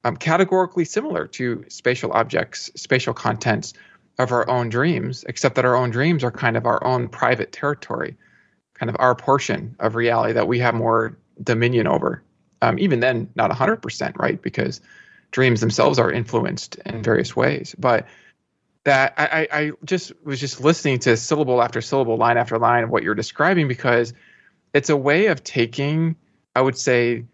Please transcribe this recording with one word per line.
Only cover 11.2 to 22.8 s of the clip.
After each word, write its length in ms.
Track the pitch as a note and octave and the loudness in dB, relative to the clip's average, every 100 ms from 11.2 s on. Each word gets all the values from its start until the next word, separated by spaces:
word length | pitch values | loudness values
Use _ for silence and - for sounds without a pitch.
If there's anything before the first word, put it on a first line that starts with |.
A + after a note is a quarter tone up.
| _ - | _ -10
dominion 440 | G#2 A2+ A#2+ B2 F2+ | -2 2 2 2 2
over. 360 | - - - _ _ _ _ | 2 0 -4 _ _ _ _
Um, 180 | A#2+ - | 0 2
even 220 | G3 B2+ | 0 2
then, 280 | B2 A#2+ - | 2 0 -4
not 160 | - G#2+ | -2 0
a 40 | |
hundred 220 | A#2+ C3 A3 | 2 0 0
percent, 320 | - - - - | -6 -6 -8 -2
right? 220 | - G#2 | -2 -2
Because 400 | - - - - _ - - _ _ | -4 -4 -4 -6 _ -20 -20 _ _
dreams 300 | - C3 A2+ | 2 2 4
themselves 380 | A2 G#2+ C3 A#2+ | 0 2 4 4
are 140 | F#2 | 2
influenced 640 | F#2 A2 A#2 - - - - | 0 -2 -2 -2 -6 -10 -14
in 180 | - A2+ | -10 -6
various 320 | A2+ A2 A#2+ | 0 0 0
ways. 400 | - B2+ C#3+ - - | 0 0 -2 -8 -4
But 280 | B2+ A#2 - - _ _ _ _ _ _ | 0 0 -2 -20 _ _ _ _ _ _
that 300 | C#3+ C3+ C3+ - | 2 4 2 0
I, 320 | D#3 D#3+ D#3+ | -2 0 -2
I, 60 | D3+ | -2
I 120 | D3+ - | -4 -6
just 280 | D#3+ F3 - - | -4 -4 -4 -14
was 140 | D3+ C3+ | -8 -6
just 200 | C3+ - | -6 0
listening 380 | C#3 E3 D3 B2+ | 2 2 0 0
to 160 | B2 A2+ | 2 2
syllable 460 | - D3+ C#3 B2 | 2 0 2 2
after 180 | A#2+ B2 | 2 -2
syllable, 360 | - C3+ A#2 A2+ | -2 -2 0 2
line 200 | A#2 A#2 | 4 4
after 220 | A#2 A2+ | 2 2
line 260 | A#2 A#2+ | 2 2